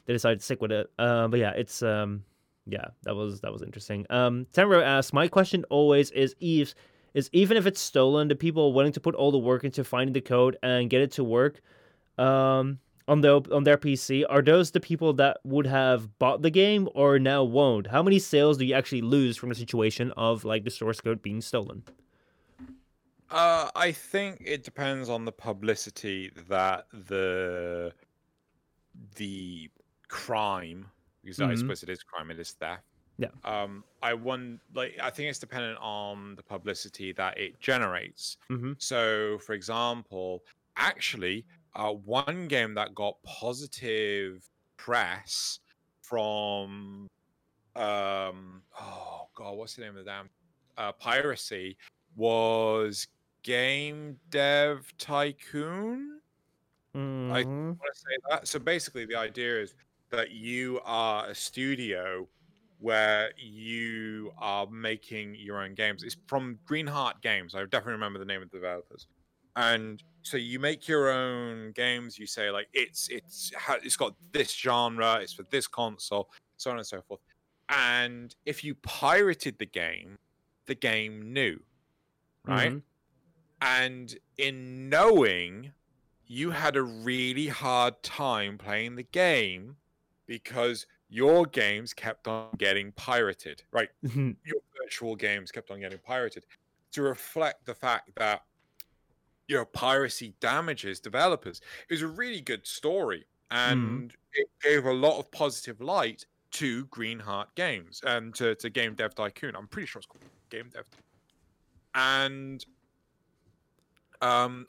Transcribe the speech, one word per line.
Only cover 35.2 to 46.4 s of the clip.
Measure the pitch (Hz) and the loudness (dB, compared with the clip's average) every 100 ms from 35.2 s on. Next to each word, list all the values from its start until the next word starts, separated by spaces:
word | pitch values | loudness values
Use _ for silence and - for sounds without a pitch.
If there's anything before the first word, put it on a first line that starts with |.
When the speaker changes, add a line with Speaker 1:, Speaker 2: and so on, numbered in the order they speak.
| 147 | -8
Speaker 2:
it's | 131 | -8
dependent | 127 127 113 113 | -10 -8 -8 -8
on | 110 104 101 101 101 95 | -10 -8 -8 -12 -14 -20
the | |
publicity | - 98 101 92 101 - 95 | -14 -10 -8 -8 -10 -12 -10
that | 90 92 - | -4 -4 -4
it | 98 - | -10 -6
generates. | 131 127 101 87 50 - - - - | 0 2 0 -4 -8 -12 -12 -12 -10
Speaker 1:
Mm-hmm. | 127 127 139 | -8 -8 -8
Speaker 2:
So, | - 123 113 107 107 104 | -4 0 0 0 -2 -4
for | - | -8
example, | 104 92 113 120 120 - 95 92 90 _ _ _ - | -10 -6 -4 -4 -4 -10 -10 -8 -8 _ _ _ -2
actually, | 160 - - 113 92 107 - _ _ | -2 0 -6 -4 -4 -4 -8 _ _
uh, | - 107 | -6 -4
one | 104 101 127 139 180 165 | -4 -2 0 0 -6 -2
game | 135 110 | 0 0
that | 104 104 | -2 -6
got | 101 101 - | -4 -4 -4
positive | - - 117 127 143 - 123 110 104 101 95 92 _ _ _ _ | -18 -8 -8 -8 -12 -10 -4 -2 -2 -2 -6 -10 _ _ _ _
press | - 117 90 98 - - - - _ _ _ _ | -2 0 0 -4 -8 -6 -6 -10 _ _ _ _
from, | - 117 107 107 | -6 -4 -2 -4